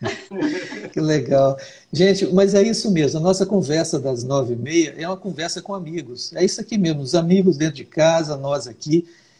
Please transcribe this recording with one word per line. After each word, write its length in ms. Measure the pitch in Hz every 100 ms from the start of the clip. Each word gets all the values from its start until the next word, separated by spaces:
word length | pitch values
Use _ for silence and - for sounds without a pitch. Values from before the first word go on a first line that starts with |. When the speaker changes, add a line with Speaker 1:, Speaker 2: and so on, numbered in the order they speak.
Speaker 1:
<laughs> 880 | 123 - - 190 151 175 170 202 196
Speaker 2:
Que 60 | 160
legal. 580 | 156 151 123 139 135 135 - - _
Gente, 340 | 147 196 190 190
mas 200 | 185 196
é 80 | 202
isso 280 | 226 214 220
mesmo. 280 | 170 139 156
A 40 |
nossa 220 | 175 185 196
conversa 540 | 202 139 160 160 147
das 240 | 135 123
nove 300 | 127 139 120
e 40 | 117
meia 380 | 131 165 147 139
é 100 | 165
uma 100 | 190
conversa 440 | 202 151 170 180
com 120 | 175
amigos. 600 | 196 151 170 123 123 -
É 100 | 160
isso 160 | 185 -
aqui 160 | 208 214
mesmo, 240 | 165 151
os 140 | 127 170
amigos 420 | 165 190 185 143
dentro 180 | 156 -
de 100 | -
casa, 500 | 160 160 165 151 139
nós 300 | 139 143 127
aqui. 400 | 110 151 165 170 _ _